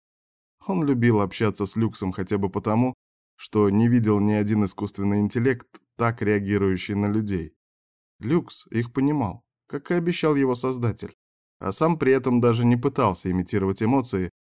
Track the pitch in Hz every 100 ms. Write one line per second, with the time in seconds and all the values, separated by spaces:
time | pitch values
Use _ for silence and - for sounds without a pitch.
0 | _ _ _ _ _ _ - 190 143 127
1 | 120 107 95 - 104 92 101 113 110 -
2 | 95 90 90 101 98 104 107 110 127 -
3 | _ _ _ _ - 107 101 101 117 120
4 | 107 104 104 107 104 107 98 - 101 -
5 | 98 104 104 123 131 120 - - _ -
6 | 117 117 101 104 98 101 98 90 - 101
7 | 104 110 104 92 78 - _ _ _ _
8 | _ _ 110 165 - - - 113 117 135
9 | 139 151 101 87 _ _ _ 143 - 175
10 | 170 175 156 143 131 120 131 127 117 -
11 | - - _ _ _ _ 92 - 165 156
12 | 131 135 127 123 120 117 120 123 139 139
13 | 110 90 92 92 90 104 95 95 110 135
14 | 120 95 90 - _